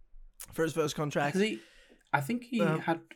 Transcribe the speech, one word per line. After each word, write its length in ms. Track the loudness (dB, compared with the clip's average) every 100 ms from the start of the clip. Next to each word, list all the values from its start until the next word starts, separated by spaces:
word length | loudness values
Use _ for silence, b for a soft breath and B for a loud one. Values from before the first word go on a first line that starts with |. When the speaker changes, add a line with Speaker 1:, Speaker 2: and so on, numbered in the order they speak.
| -16 -18 -18 -16 -8
Speaker 1:
for 100 | -2
his 100 | 0
first 220 | 2 0 0
contract." 380 | -2 0 2
Speaker 2:
'Cause 80 | 4
he, 180 | 2 0 b b b b _
I 80 | 0
think 220 | 0 -4 -2
he 160 | 2
Speaker 1:
Um, 180 | 2 2
Speaker 2:
had, 220 | 0 -2 -4